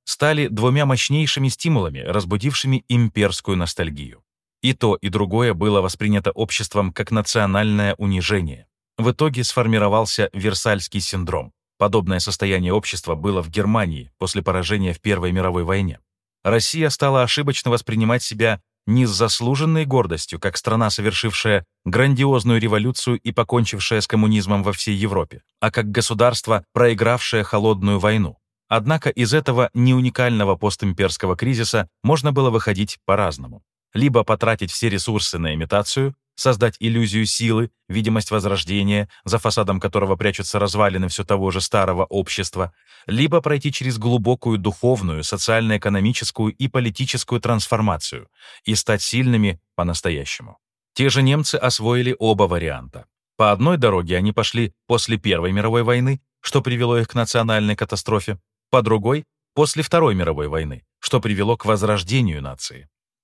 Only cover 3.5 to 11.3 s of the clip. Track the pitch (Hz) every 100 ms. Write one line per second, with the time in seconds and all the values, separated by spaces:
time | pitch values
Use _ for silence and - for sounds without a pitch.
3.5 | 92 82 - 80 71 67 - _ _ _
4.5 | _ 127 131 113 95 95 98 98 110 120
5.5 | 87 107 101 92 - 107 104 - - 110
6.5 | - 107 104 95 - 107 110 104 113 101
7.5 | 98 107 104 101 - 101 95 87 104 80
8.5 | 64 - _ _ - 117 - 156 123 117
9.5 | - 113 110 101 110 110 - 101 101 104
10.5 | 98 113 98 - 101 - 92 87